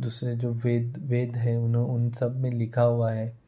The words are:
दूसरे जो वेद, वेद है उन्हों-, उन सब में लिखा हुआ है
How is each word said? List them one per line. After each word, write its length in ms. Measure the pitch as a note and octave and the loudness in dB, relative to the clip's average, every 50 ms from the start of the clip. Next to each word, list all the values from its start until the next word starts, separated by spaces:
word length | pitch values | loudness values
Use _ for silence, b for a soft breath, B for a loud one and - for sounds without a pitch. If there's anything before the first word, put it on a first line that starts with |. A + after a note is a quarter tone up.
दूसरे 360 | B2+ A#2+ A2+ - B2+ B2 A#2+ | -6 -6 -6 -4 -4 -4 -2
जो 160 | A#2 B2 A#2+ A#2+ | -2 -2 -2 -2
वेद, 460 | A#2 A#2 B2 A#2+ A#2+ A#2+ A#2+ B2 - | 0 0 2 2 2 0 -2 -4 -8
वेद 380 | - C3+ A#2+ A#2+ B2 A#2+ A#2+ | -4 0 0 0 0 0 -2
है 200 | A#2+ A#2 A#2+ A#2 | -2 0 0 2
उन्हों-, 340 | A#2 A#2 A#2 A#2 A#2+ A#2+ C3 | 2 2 2 2 2 2 2
उन 200 | B2+ A#2+ A#2+ A#2+ | 0 0 0 0
सब 260 | A#2 - B2+ A#2+ B2+ | 0 0 -2 -2 0
में 140 | B2+ C3 B2+ | -2 -2 -2
लिखा 320 | B2 A#2 A#2 A2+ A#2 B2 A#2+ | 0 0 -2 0 2 4 4
हुआ 300 | A#2+ A#2+ A#2+ A#2 A2+ A2+ | 4 4 4 2 0 0
है 260 | A2 A2 A#2 A#2 - b | -2 -4 -6 -8 -12 b